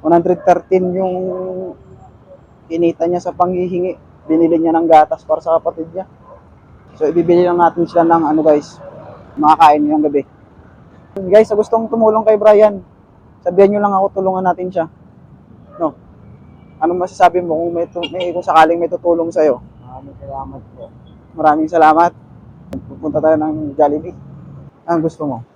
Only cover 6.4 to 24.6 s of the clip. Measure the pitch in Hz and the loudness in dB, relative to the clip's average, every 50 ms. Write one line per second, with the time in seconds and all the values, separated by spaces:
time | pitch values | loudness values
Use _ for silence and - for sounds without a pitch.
6.4 | _ _ - - _ _ - - _ - - - 156 143 165 175 160 165 170 175 | _ _ -20 -20 _ _ -20 -20 _ -20 -8 -4 -4 -2 0 0 0 2 2 2
7.4 | 180 175 175 175 170 165 - 170 170 165 - 170 165 165 170 165 160 143 156 156 | 2 0 2 2 0 0 0 -2 -6 -2 0 0 2 2 2 0 0 0 -2 0
8.4 | 151 156 151 147 147 - - - - - - - - - - - - - - - | 2 2 2 2 0 -8 -20 -20 -20 -20 -20 -20 -20 -20 -20 -20 -20 -18 -8 0
9.4 | 151 151 156 156 165 151 147 151 147 147 151 151 151 147 143 143 131 _ _ _ | 2 2 4 6 6 6 6 4 0 0 0 0 0 0 -2 -2 -4 _ _ _
10.4 | - _ _ - - - - - - - - - - - - 196 190 180 190 214 | -20 _ _ -20 -20 -20 -20 -20 -20 -20 -20 -20 -20 -16 -14 -10 -4 2 4 4
11.4 | 220 - 220 202 214 - - 226 226 220 - 226 220 214 214 220 214 220 214 208 | 4 4 0 -2 0 0 -2 -2 -2 -2 -2 0 2 2 2 2 0 0 0 2
12.4 | 208 214 214 208 214 208 202 190 - _ _ _ _ _ _ _ _ _ _ _ | 4 4 6 6 4 4 2 -4 -14 _ _ _ _ _ _ _ _ _ _ _
13.4 | _ 175 175 190 196 196 208 208 202 202 196 190 196 196 196 196 190 190 185 185 | _ -2 2 4 4 4 2 0 -2 0 0 0 -2 -2 -2 -2 -4 -2 -2 -2
14.4 | 190 180 175 - 180 185 190 175 160 160 - _ - - _ - - - - - | -2 -2 -2 -2 -6 -6 -4 -6 -6 -6 -10 _ -20 -20 _ -20 -20 -20 -20 -20
15.4 | _ _ - - - - - - 339 151 - - - - - - - - - - | _ _ -20 -20 -20 -20 -10 -6 -6 -6 -6 -10 -20 -20 -20 -20 -20 -20 -20 -20
16.4 | - - - - - - - - 156 170 175 180 175 185 - - 185 175 170 180 | -20 -20 -20 -20 -20 -20 -10 -6 -4 -4 -2 -4 -6 -8 0 2 2 2 2 0
17.4 | 180 170 156 160 170 175 170 170 170 165 - 175 170 160 160 185 180 175 165 180 | -4 -2 -4 -4 -4 -4 -4 -6 -6 -6 -8 -10 -10 -8 -8 -8 -8 -6 -6 -6
18.4 | 180 190 160 160 160 160 170 170 175 196 180 170 - 175 170 165 165 170 160 165 | -4 0 4 4 4 4 2 -2 -2 -4 -6 -4 0 0 0 0 -2 -4 -2 0
19.4 | 156 151 123 123 - - - - - 123 127 135 139 139 135 - 139 139 135 135 | 0 0 0 -2 -8 -20 -20 -20 -20 -20 -20 -20 -20 -20 -20 -20 -16 -14 -12 -12
20.4 | 135 135 135 135 - - - 123 113 - - - - - - - _ _ - 160 | -12 -14 -16 -20 -20 -20 -20 -20 -20 -20 -20 -20 -20 -20 -20 -20 _ _ -8 0
21.4 | 151 156 147 156 156 156 175 165 156 156 156 160 170 175 - - - - - - | 2 2 2 2 -2 -2 2 4 4 4 6 4 2 0 -2 -8 -20 -20 -20 -20
22.4 | - - - - - - - - - - - - - 311 294 302 294 156 160 151 | -20 -20 -20 -20 -16 -14 -14 -14 -14 -16 -18 -10 -10 -6 -4 0 0 2 0 0
23.4 | 151 156 151 156 151 147 139 147 151 143 147 151 160 180 170 - - - - - | -2 -4 -6 -6 -8 -10 -2 0 0 0 0 -4 -8 -12 -16 -18 -20 -20 -20 -20
24.4 | - - - - | -20 -20 -20 -20